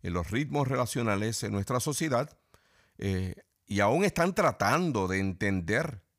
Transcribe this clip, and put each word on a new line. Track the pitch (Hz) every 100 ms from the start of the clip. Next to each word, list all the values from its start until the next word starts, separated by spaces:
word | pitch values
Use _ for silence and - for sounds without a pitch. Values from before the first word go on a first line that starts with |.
en | 90
los | 87 85
ritmos | 113 147 143 131
relacionales | 131 123 135 113 98 110 113
en | 107
nuestra | 101 98 127
sociedad, | 151 139 156 123 147 _ _ _ _ _ _ -
eh, | 98 95 92 - _ _ _
y | 101
aún | 101 143
están | 196 - 170
tratando | 180 165 101 101 143 180 113 92
de | 95
entender | 95 90 104 95 85 113 160 107 _